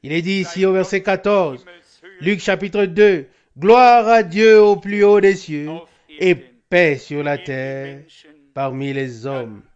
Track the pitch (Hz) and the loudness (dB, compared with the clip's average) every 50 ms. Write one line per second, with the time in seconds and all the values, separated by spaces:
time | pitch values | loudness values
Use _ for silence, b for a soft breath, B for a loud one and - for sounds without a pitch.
0 | - 139 151 165 170 180 196 196 185 - - 180 190 190 185 190 185 185 - 196 | -10 -6 -6 -6 -4 -4 -4 -4 -6 -6 -4 -2 -2 0 0 -2 -2 -2 -4 -6
1 | 190 208 190 185 190 202 208 202 185 151 131 123 _ - - - _ _ _ _ | -2 -4 -4 -2 -2 0 0 0 0 -2 -6 -12 _ -20 -20 -20 _ _ _ _
2 | _ - - _ 147 180 208 180 - - 190 185 190 196 170 202 202 190 170 180 | _ -20 -20 _ -4 -4 -4 -4 -2 -4 -4 -4 -4 -6 -4 -2 -4 -2 2 2
3 | 208 208 190 160 135 _ _ _ _ _ _ 131 147 196 226 247 254 240 240 240 | 2 2 2 0 -6 _ _ _ _ _ _ -6 2 4 6 6 6 6 6 4
4 | 220 220 233 226 214 170 160 202 220 220 220 214 208 208 208 - 202 196 202 208 | 4 4 2 2 2 0 -2 2 4 6 6 6 6 4 2 0 -4 -8 -2 2
5 | 202 202 208 208 190 196 196 180 - 156 151 147 147 151 160 165 165 _ _ _ | 4 4 4 4 4 2 0 0 -6 -10 -10 -10 -10 -10 -12 -14 -18 _ _ _
6 | _ _ 156 151 160 185 175 131 131 _ _ _ _ _ - 175 180 160 143 131 | _ _ -10 -4 0 0 0 -2 -4 _ _ _ _ _ 0 2 2 2 0 -4
7 | - - 147 143 147 143 143 139 - - 135 131 131 135 135 135 135 139 139 139 | -8 -10 -10 -8 -6 -6 -6 -8 -8 -10 -10 -10 -8 -10 -10 -12 -12 -14 -18 -20
8 | 147 160 _ _ _ 156 151 151 143 _ _ 139 135 135 127 131 139 139 139 135 | -20 _ _ _ _ _ _ _ _ _ _ -8 -8 -8 -6 -8 -8 -6 -6 -6
9 | 135 131 120 113 110 135 139 135 120 113 107 101 - _ _ | -8 -8 -10 -12 -12 -10 -10 -10 -10 -12 -16 -20 -20 _ _